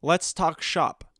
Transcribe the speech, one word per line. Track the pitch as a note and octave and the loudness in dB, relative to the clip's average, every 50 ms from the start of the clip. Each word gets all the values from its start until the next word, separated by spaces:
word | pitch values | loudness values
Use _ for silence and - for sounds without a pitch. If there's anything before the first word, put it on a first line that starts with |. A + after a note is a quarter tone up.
Let's | - C#3 E3 F#3 - - | 2 2 2 2 2 -4
talk | - - F#3+ E3 D#3+ - | -4 0 0 0 0 -2
shop. | - - - F#3 D3+ A2+ - _ - - _ | -6 -4 0 0 0 0 0 _ -16 -20 _